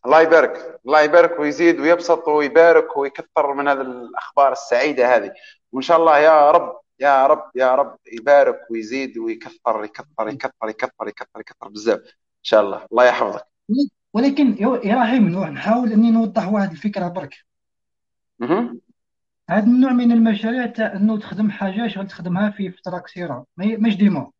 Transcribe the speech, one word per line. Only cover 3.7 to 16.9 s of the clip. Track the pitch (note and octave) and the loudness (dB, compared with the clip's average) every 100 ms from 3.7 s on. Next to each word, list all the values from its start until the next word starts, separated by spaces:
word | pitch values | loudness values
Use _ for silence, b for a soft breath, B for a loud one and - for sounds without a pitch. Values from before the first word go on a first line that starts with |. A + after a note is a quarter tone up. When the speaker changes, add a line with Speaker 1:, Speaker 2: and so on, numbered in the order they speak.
| C#3 | -4
Speaker 1:
الأخبار | B2+ B2 A#2+ A#2+ - - C3+ | -4 -10 -12 -14 -6 0 2
السعيدة | B2+ - A#2+ D3 C3 B2 A#2+ | 0 -4 -2 -2 0 2 2
هذه. | G2 - b b _ | 0 -14 b b _
وإن | C3 | -12
شاء | C3 E3 | 0 2
الله | E3 D3 | 4 4
يا | D3+ D#3 D3 | 6 6 6
رب، | E3 - - _ _ | 4 0 -14 _ _
يا | C#3 C3+ C#3 | 0 2 2
رب، | D3+ - B2 | 0 -2 -2
يا | B2+ C3 | 0 0
رب | B2+ - _ | -2 -8 _
يبارك | A#2 A#2 C#3+ C3 A#2+ - | -10 2 4 4 0 -8
ويزيد | A2+ A2 C3 C3 A2+ | -10 -8 -8 -8 -8
ويكثر، | A2+ A2 A#2+ - A#2+ A2 | -10 -10 -14 -8 -4 -4
يكثر، | G#2+ - - - G#2+ | -6 -14 -20 -8 -8
يكثر، | C3 B2 _ A2 | -6 -12 _ -12
يكثر، | G#2+ B2+ _ G#2+ | -8 -10 _ -14
يكثر، | - - A2 | -12 -18 -18
يكثر | G#2+ _ G2+ | -20 _ -20
بزاف. | G#2 G#2+ G2+ | -8 -4 -4
إن | _ _ _ _ | _ _ _ _
شاء | - G#2+ | 0 2
الله. | G#2 G2 - | 2 -4 -4
الله | A2+ B2 | 2 2
يحفظك. | A#2+ A2+ G#2 - _ _ | 2 -4 -6 -14 _ _
Speaker 2:
ول-، | A#3 C#4+ _ _ | -4 -4 _ _
ولكن | G#3 C4+ C#4 C4+ F3+ | -2 0 2 0 0
يا، | G#3+ B3 | -2 -2
يا | G3 B3 | -2 0
رحيم | A3+ B3+ F#3 | 0 2 0
نوح، | F3 E3 | 0 -6
نحاول | C#3 F#3 A#3 A#3+ | -8 -2 0 0
أني | G#3+ A#3 | 2 2
نوضح | A3+ A3 - F3+ | 2 0 -4 -2
واحد | G#3 F#3+ | -2 -4
الفكرة | E3 G#3 | -6 -8